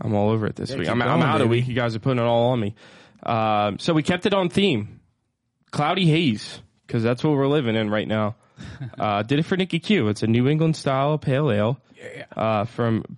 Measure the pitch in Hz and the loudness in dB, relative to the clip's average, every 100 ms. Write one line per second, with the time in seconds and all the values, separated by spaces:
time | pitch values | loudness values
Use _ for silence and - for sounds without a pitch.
0 | 117 104 104 110 107 - 95 - 82 117 | -4 0 0 0 -2 -4 -8 -4 -2 0
1 | 117 120 160 147 120 117 123 123 120 110 | 2 2 2 2 2 2 0 -2 -2 -2
2 | 139 123 117 117 120 127 101 - - - | -2 0 2 2 2 0 -4 -8 -20 -20
3 | - _ - 113 110 107 104 95 - 156 | -20 _ -4 0 2 2 0 -2 0 0
4 | 147 180 208 196 175 - 202 120 107 - | 0 0 0 0 0 2 2 0 -4 -14
5 | _ _ _ _ _ _ _ - 147 180 | _ _ _ _ _ _ _ -2 0 2
6 | 170 156 131 104 - - - _ - 117 | 2 4 2 -2 -8 -18 -20 _ -6 -2
7 | 113 123 156 143 139 147 120 110 104 104 | 0 0 0 2 2 2 0 0 0 -2
8 | 73 110 107 - _ - - - 123 - | 0 -2 -2 -4 _ -20 -18 -14 -8 -2
9 | 107 101 110 143 165 185 185 165 - 202 | 0 0 0 0 0 -2 0 -2 2 2
10 | 110 110 110 117 127 156 160 156 143 135 | 2 0 2 2 2 2 0 0 -2 0
11 | 139 151 - 131 151 104 107 135 _ - | 0 0 0 0 2 2 0 -2 _ -20
12 | - - - - 110 107 101 - 117 110 | -18 -16 -12 -4 -2 0 -2 -2 0 0
13 | - | -4